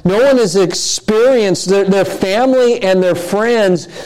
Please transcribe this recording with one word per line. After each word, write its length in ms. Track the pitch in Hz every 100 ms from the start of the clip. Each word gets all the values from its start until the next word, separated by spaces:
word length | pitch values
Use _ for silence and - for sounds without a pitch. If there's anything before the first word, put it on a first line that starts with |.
| 175
No 180 | 202
one 140 | 277 254
has 180 | 208 190
experienced 1120 | 180 - - - - 214 247 262 202 170 180
their, 160 | 196
their 220 | 196 196 185
family 760 | - 196 208 262 262 240 233
and 220 | 190 190
their 120 | 180 165
friends 760 | - 196 226 233 196 175 - -